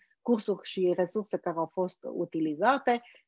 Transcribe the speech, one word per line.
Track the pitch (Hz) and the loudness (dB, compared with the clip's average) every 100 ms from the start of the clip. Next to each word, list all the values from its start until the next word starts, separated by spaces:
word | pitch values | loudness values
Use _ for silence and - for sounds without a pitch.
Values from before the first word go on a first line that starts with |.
| _ _ | _ _
cursuri | - 233 - 190 - | 0 0 0 -4 -4
și | - 180 175 | 0 2 2
resurse | 180 220 202 180 | 0 -2 -4 -4
care | 180 165 | -2 -2
au | 160 | -2
fost | - 180 - | -2 -4 -4
utilizate. | 175 180 170 160 156 147 214 269 262 240 - - | -10 -6 -4 -2 -2 2 2 4 2 0 -2 -20